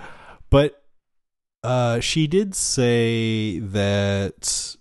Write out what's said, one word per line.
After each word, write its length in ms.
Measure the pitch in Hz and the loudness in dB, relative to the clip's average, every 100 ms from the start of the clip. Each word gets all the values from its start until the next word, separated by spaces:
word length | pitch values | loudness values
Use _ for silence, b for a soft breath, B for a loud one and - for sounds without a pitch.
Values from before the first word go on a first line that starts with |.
| B B B B B | B B B B B
But, 340 | 139 147 - _ _ _ _ _ _ _ _ | 4 4 -2 _ _ _ _ _ _ _ _
uh, 380 | 120 127 120 117 | -2 0 2 0
she 260 | - 160 156 | 0 0 2
did 280 | 185 208 | 2 0
say 1040 | - - - 120 120 117 117 113 110 107 85 | -4 -4 0 2 2 2 0 0 0 -2 -4
that 1160 | 101 101 101 101 101 98 98 - - - - - | -4 -2 0 2 0 0 -2 -6 -6 -6 -6 -14